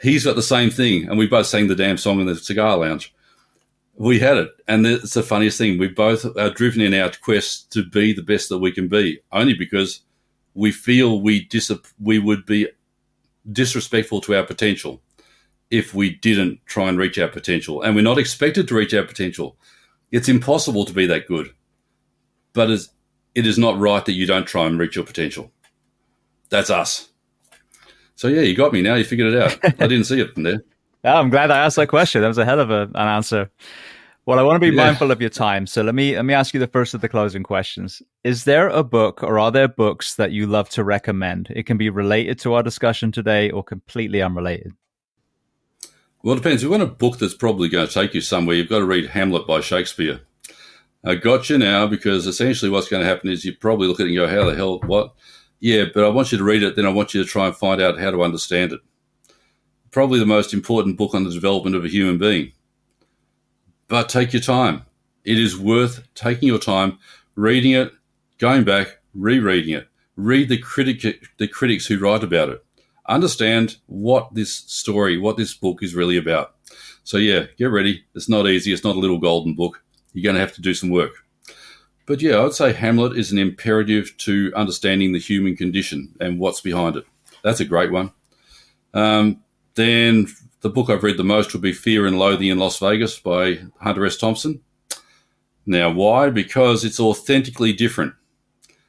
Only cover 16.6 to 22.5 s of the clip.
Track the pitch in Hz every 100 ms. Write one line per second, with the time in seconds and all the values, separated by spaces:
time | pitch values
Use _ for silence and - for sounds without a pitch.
16.6 | - - 95 90 92 95 82 - - 85
17.6 | 80 76 110 107 107 147 127 - 147 175
18.6 | 151 113 104 107 92 - 92 85 71 -
19.6 | _ _ _ _ _ 120 123 123 123 156
20.6 | 151 104 101 95 90 80 - 82 78 -
21.6 | _ _ _ _ _ _ _ _ _